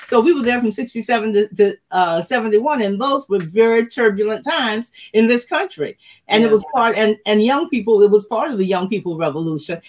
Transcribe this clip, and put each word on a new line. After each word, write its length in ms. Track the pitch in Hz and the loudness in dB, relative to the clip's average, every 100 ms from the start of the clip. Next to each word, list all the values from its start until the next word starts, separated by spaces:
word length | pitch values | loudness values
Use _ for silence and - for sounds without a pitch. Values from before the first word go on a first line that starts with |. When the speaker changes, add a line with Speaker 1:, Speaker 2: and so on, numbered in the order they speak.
| - | 0
Speaker 1:
So 140 | 240 | 2
we 140 | 254 | 4
were 100 | 294 | 2
there 160 | 233 247 | 0 0
from 120 | 233 | -2
sixty-seven 640 | 214 247 233 208 233 214 | -4 -8 -8 -2 -2 0
to, 140 | 202 208 - | 0 0 2
to, 220 | 202 202 _ | 0 0 _
uh, 300 | 185 175 165 | 0 0 0
seventy-one, 600 | 170 254 220 208 269 285 | -2 -4 2 2 2 0
and 180 | 202 196 | -2 -2
those 280 | 269 269 - | -2 -2 -2
were 100 | 196 | -4
very 480 | 165 196 226 226 233 | -2 2 4 2 0
turbulent 560 | - 226 196 214 220 | 0 0 0 -4 -4
times 480 | - 320 240 214 240 - - | -4 -2 -2 -4 -8 -18 -4
in 140 | 214 226 | 2 2
this 180 | 240 - | 2 -2
country. 520 | 311 370 - 147 - _ _ - | -4 -4 -6 -10 -10 _ _ -2
And 160 | 208 | 2
it 40 | 226 | 4
Speaker 2:
Yeah. 60 | |
Speaker 1:
was 100 | 214 - | 2 0
part, 240 | - 226 208 | -2 0 0
and, 200 | 214 214 - | 0 -2 0
and 160 | 214 | 2
young 260 | 226 277 339 | 2 0 -2
people, 320 | 247 208 214 | -4 2 4
it 80 | 202 | 6
was 160 | 208 202 | 4 0
part 240 | 220 302 | -4 -4
of 80 | 220 | -2
the 80 | 190 | -2
young 240 | 190 185 | -2 -2
people 260 | 202 180 160 | -4 -6 -4
revolution. 640 | 160 147 165 156 - 170 | -4 -2 -6 -6 -8 -12